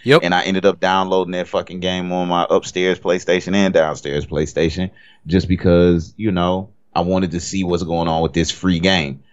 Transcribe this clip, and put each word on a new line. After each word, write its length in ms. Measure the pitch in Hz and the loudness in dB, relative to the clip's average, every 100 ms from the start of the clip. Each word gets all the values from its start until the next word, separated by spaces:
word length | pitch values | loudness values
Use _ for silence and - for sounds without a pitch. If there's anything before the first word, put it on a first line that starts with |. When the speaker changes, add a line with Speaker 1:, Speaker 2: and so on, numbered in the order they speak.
| 117 | 2
Speaker 1:
Yep. 160 | 147 | 4
Speaker 2:
And 100 | 87 | 4
I 100 | 90 | 0
ended 220 | 87 95 95 | 0 2 2
up 140 | 90 | 2
downloading 540 | 92 95 92 95 90 | 0 2 2 0 0
that 160 | 90 87 | -4 -4
fucking 320 | 95 87 90 | -6 -6 -6
game 280 | 90 90 90 | -4 -4 -4
on 160 | 90 90 | -4 0
my 180 | 87 87 | 0 2
upstairs 500 | 92 - 90 90 85 | 0 0 -2 0 0
PlayStation 540 | 92 90 - 90 87 | 0 -2 0 -2 0
and 200 | 98 95 | 0 2
downstairs 520 | 87 78 73 73 73 71 | 2 0 -2 -6 -6 -4
PlayStation 640 | 76 78 - 82 82 92 - - _ - | -4 -4 0 -2 -2 -6 -8 -20 _ -2
just 220 | 90 87 | -2 0
because, 640 | 90 95 87 87 87 80 - | 0 4 4 6 2 -2 -6
you 160 | 107 | -2
know, 380 | 90 87 92 98 _ _ - | 0 0 -2 -6 _ _ -4
I 60 | |
wanted 300 | 87 92 92 | 0 0 -2
to 100 | 85 | -4
see 240 | - 98 90 | -6 -4 -2
what's 180 | 85 | -2
going 240 | 82 85 85 | -2 -2 -2
on 140 | 80 | 0
with 100 | 80 | -2
this 180 | 85 80 | -2 -2
free 300 | - 92 85 | -2 -2 0
game. 420 | 92 95 71 67 - | 2 0 -2 -8 -16